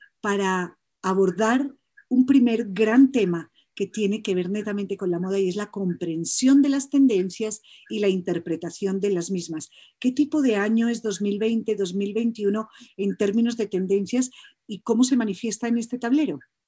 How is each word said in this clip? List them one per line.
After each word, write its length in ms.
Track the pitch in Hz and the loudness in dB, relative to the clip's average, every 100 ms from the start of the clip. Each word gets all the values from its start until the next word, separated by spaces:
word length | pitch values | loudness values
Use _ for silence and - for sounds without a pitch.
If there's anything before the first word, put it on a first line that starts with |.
| - _ | -20 _
para 560 | 208 202 190 185 175 - _ _ | -2 0 0 0 -4 -10 _ _
abordar 720 | 185 190 190 175 220 254 277 - _ _ _ | -2 2 2 2 2 2 -2 -8 _ _ _
un 160 | 254 | 2
primer 480 | 254 277 240 226 208 | 4 6 4 2 -2
gran 400 | 185 220 240 269 | 0 4 6 6
tema 400 | 269 185 170 160 _ _ | 6 0 0 -6 _ _
que 120 | - 196 | -8 -6
tiene 340 | - 202 214 | -2 -2 -2
que 140 | 208 180 | -2 -2
ver 140 | 175 | -2
netamente 460 | 208 208 202 196 196 | -4 -4 -6 -6 -6
con 140 | 185 | -4
la 80 | 170 | -4
moda 200 | 185 196 | -2 0
y 100 | 190 | -2
es 80 | 190 | -2
la 160 | 208 | -6
comprensión 880 | - 190 175 170 160 170 - 254 277 | -6 -4 -4 -6 -6 -4 0 6 6
de 60 | 285 | 6
las 220 | 277 269 | 2 0
tendencias 680 | 285 269 202 185 - 214 214 - - - | 4 4 4 0 -4 -6 -8 -14 -20 -10
y 80 | 220 | -2
la 100 | 202 | 0
interpretación 920 | 190 175 175 175 165 170 - 196 190 | 0 -2 -4 -4 -6 -6 -6 -4 -2
de 100 | 202 | -2
las 200 | 185 170 | -2 -2
mismas? 400 | 190 165 156 - - - _ | -6 -6 -10 -12 -18 -20 _
¿Qué 140 | 254 | -2
tipo 300 | 254 294 311 | 0 0 2
de 140 | 262 214 | 2 2
año 320 | 208 226 233 | 2 2 0
es 140 | 226 | -2
dos 180 | 220 196 | -4 -4
mil 180 | 202 202 | -2 -2
veinte, 360 | 220 226 220 | 0 -2 -2
dos 180 | 202 190 | -2 -2
mil 220 | 190 202 | -2 -2
veintiuno 540 | 208 233 226 202 208 220 - 240 - | -2 -2 -2 -2 -2 -4 -12 -20 -6
en 200 | 196 185 | -4 0
términos 400 | 208 214 233 233 | 0 2 0 0
de 100 | 214 | -4
tendencias 640 | 180 185 196 196 247 254 - - _ - | -2 0 0 0 -2 -2 -6 -20 _ -14
y 140 | 202 | -10
cómo 220 | - 226 | -2 2
se 140 | 254 254 | 2 2
manifiesta 500 | 220 190 226 214 233 | 0 -4 -6 -6 -2
en 120 | 233 | -2
este 200 | 233 247 | -2 -6
tablero? 400 | 233 285 285 143 - _ | 0 0 0 -4 -12 _